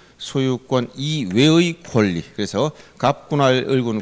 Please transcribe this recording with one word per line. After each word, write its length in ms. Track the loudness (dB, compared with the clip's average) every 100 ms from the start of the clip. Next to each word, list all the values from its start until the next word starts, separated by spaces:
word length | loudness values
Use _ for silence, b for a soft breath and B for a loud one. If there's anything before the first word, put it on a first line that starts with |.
| B B
소유권 760 | -8 -4 -2 -4 -4 -4 -4 -6
이외의 880 | -6 -4 -2 2 4 4 2 -2
권리. 400 | -4 0 2 0 -6 -8
그래서 360 | -6 -2 -4 -6 B B
갑구나 520 | -2 -2 -2 0 2
을구는 520 | 2 0 -2 -2 -4